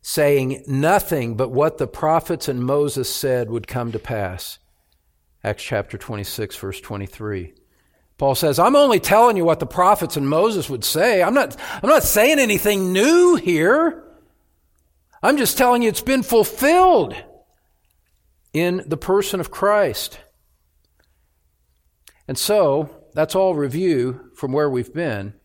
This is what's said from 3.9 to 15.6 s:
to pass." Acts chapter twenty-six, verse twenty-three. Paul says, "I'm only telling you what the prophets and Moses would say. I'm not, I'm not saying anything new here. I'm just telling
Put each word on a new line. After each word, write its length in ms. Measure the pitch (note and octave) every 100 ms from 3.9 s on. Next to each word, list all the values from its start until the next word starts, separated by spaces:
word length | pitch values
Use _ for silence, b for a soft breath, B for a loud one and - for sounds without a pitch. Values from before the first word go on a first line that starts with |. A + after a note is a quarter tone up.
to 80 | G#2+
pass." 600 | - A2+ F#2+ F2+ - - _ _ _ _ _ _ _ _
Acts 200 | - G#2+
chapter 340 | - A2 G2+ G#2+
twenty-six, 580 | - G#2+ G2+ - G#2 -
verse 240 | G2 F#2+
twenty-three. 720 | - G2+ G2 - G#2+ G2 E2 _ _ _ _ _ _ _
Paul 180 | C#3 -
says, 240 | D#3+ C#3
"I'm 160 | F#3+ C#4+
only 240 | C#4+ G#3
telling 380 | - G3+ A#3+ G3+
you 80 | E3+
what 140 | D#3
the 60 | D3+
prophets 520 | - F3+ G#3 E3+ D3+
and 100 | C#3
Moses 420 | D#3 G#3+ G3+ -
would 140 | B2+
say. 400 | G2+ D#3 G#3+ G3+
I'm 100 | F3
not, 220 | C4 B3+ - B B
I'm 80 | A3
not 140 | D4+
saying 340 | - G#3 B3 D4+
anything 540 | B3 G3+ G#3 G3+ F#3
new 440 | F#3 B3+ E4+ F4+ E4+
here. 680 | - E3 E3+ C#4 E4 - - _ _ _ _ _ _ _ _ _ _ b
I'm 140 | A3 C#4+
just 200 | B3
telling 260 | -